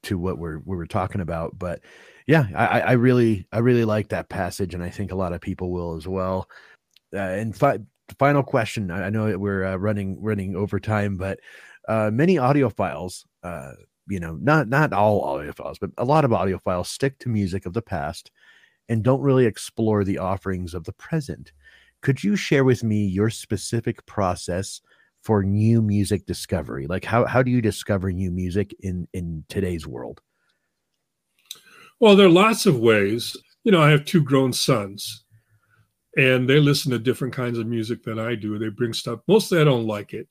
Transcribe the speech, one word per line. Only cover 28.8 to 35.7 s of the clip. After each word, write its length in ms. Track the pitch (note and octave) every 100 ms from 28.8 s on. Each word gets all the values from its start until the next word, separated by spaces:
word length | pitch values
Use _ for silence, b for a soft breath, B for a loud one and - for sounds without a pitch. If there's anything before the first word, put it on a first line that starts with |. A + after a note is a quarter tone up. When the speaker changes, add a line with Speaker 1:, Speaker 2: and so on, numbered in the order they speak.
| F#2+ F2+ E2+
Speaker 1:
in 320 | F#2 E2+ D#2+ -
today's 360 | G2+ F#2 E2+ D2
world? 360 | A#1+ B1 - _ _ _ _ _ _ _ _ _ _ _ _ B B B B B _
Speaker 2:
Well, 160 | A3 G3
there 100 | G3
are 40 |
lots 360 | E3 A3 A3 G3+
of 140 | B2+
ways. 580 | A2+ G#2+ G2 A#2 - - _ _
You 80 | A#3
know, 100 | F3+
I 100 | D3
have 120 | D3
two 200 | D3 F3
grown 280 | B2+ C3+ C3
sons, 720 | - - A#2+ G2 G2+ - - _ _ _ _ _